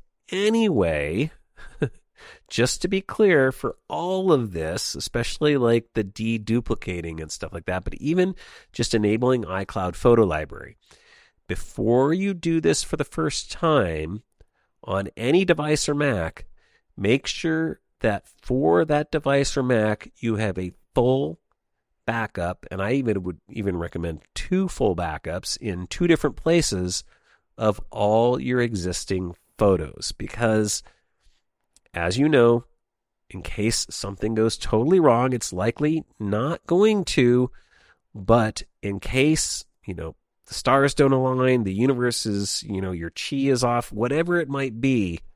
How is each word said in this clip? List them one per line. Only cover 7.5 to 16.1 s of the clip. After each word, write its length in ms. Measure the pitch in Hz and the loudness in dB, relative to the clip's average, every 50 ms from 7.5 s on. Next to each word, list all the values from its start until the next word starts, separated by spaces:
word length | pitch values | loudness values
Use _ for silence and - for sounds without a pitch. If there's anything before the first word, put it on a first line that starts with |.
| - | -10
like 140 | 85 - | -10 -6
that, 180 | - 90 92 90 | -6 -6 -4 -4
but 100 | - - | -6 -8
even 400 | - - 147 165 185 180 190 180 - - - - - - _ _ | -6 -4 -2 2 2 2 0 -2 -6 -14 -20 -20 -20 -20 _ _
just 220 | - 120 - - | -4 -2 0 0
enabling 500 | 110 104 104 107 113 123 127 131 123 104 | 2 2 2 2 2 2 2 2 0 0
iCloud 500 | 78 92 95 95 - - 107 92 92 87 | -4 -6 -6 -6 -6 -4 -4 -4 -4 -4
Photo 300 | - - 123 120 113 110 | 0 4 6 6 6 6
Library, 520 | 92 78 76 78 73 - - - - - _ _ _ - _ _ _ - _ _ _ _ _ _ - | 4 2 -2 -4 -8 -10 -16 -16 -18 -20 _ _ _ -20 _ _ _ -20 _ _ _ _ _ _ -8
before 640 | 87 - - - - - 107 110 120 127 135 147 165 | -6 -6 -6 -8 -6 -2 0 2 4 4 4 4 2
you 220 | 185 196 202 196 | 0 0 -2 -4
do 260 | 175 - 165 165 160 | -2 -2 0 0 2
this 220 | 160 165 156 - - | 2 2 2 2 0
for 140 | - - | -4 -4
the 80 | - - | -4 -4
first 480 | - - 170 160 151 - - - - - | -6 -4 -4 -2 -2 -2 -4 -8 -10 -8
time 720 | - - 165 156 139 101 87 80 78 78 80 95 110 - _ _ _ _ _ _ _ _ _ _ _ - | -2 0 2 4 4 2 2 -2 -4 -6 -6 -8 -10 -12 _ _ _ _ _ _ _ _ _ _ _ -8
on 260 | - 98 98 98 92 - | -4 -4 -4 -4 -4 -8
any 280 | - 113 123 156 185 190 | -6 -2 2 2 2 4
device 440 | 175 170 156 151 151 156 151 - - | 2 0 0 0 0 0 0 0 -2
or 60 | 147 | -2
Mac, 520 | 143 147 143 | 0 0 0